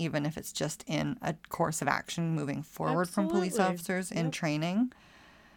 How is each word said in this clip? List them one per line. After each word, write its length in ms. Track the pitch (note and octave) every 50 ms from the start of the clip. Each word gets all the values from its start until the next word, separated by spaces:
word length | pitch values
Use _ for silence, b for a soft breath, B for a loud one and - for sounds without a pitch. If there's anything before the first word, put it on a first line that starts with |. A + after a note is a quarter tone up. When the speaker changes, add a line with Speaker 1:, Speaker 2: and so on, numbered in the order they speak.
| E3
Speaker 1:
even 220 | D#3 - D3+ C#3+
if 140 | D3+ D#3 D3
it's 140 | - - -
just 300 | - D3+ D3+ - - -
in 320 | - D#3+ D3+ D3+ D3 D3 -
a 140 | - D#3+ D#3 - - -
course 320 | - - E3+ D#3+ D#3 - D3
of 60 | C#3
action 460 | - - - - - - E3 E3 D#3+
moving 280 | D#3 D3 C#3 C#3+ C#3 D3+
forward 460 | - - - D#3+ D#3 D#3 E3+ F3+ F3
from 180 | - G#3+ G3+ G#3+
police 240 | E4 F#4+ F#3 F#3 F3
Speaker 2:
Absolutely. 200 | A3+ F#3 F#3 F3+
Speaker 1:
officers 360 | F3 E3+ - F#3 F#3 F#3 - -
in 140 | - E3
Speaker 2:
Yep. 60 | D#3 -
Speaker 1:
training. 600 | - - D#3 D3 D3+ D#3+ E3+ F#3 G#3 B3+ B3 B B B B B B B B B B B B B